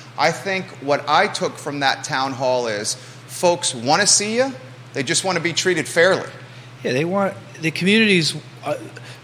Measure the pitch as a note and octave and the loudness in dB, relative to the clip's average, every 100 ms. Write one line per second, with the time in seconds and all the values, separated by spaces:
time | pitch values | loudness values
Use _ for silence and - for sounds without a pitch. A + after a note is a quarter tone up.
0 | - - D#3 E3 G3 F#3+ - - C3+ C#3 | -10 0 0 0 -2 -4 -4 -8 0 0
1 | C3 D#3+ F#3+ C3 E3 A#2 D3+ C#3+ C#3 - | 2 2 2 0 -6 -6 -8 -2 0 0
2 | - C#3 C3+ B2+ C3 B2+ A#2+ G#2 A2 - | -2 -2 -2 -2 0 0 0 -2 -4 -6
3 | - - - - F3+ F3 - B2 A#2+ E3 | -10 -18 -14 0 2 2 -2 -2 2 4
4 | G3 - G#3 A#3 C4+ - - - - C#3 | 4 2 2 0 0 -2 -14 -20 -10 -6
5 | C3+ D#3+ F#3+ F3 E3 D#3+ F#3 E3 - E3+ | -2 0 0 -2 -2 0 0 0 0 4
6 | F3+ D#3+ - - - - - - - B2+ | 4 4 -2 -12 -18 -20 -20 -8 -2 0
7 | E3 G3 G3 A2 - - D#3+ - F3+ A3 | 0 0 -2 -4 -14 -6 -4 0 4 4
8 | A3 F3+ D3 D3+ - - - D3+ - - | 6 4 2 -2 -10 -12 -6 -6 -8 -16
9 | - - | -16 -14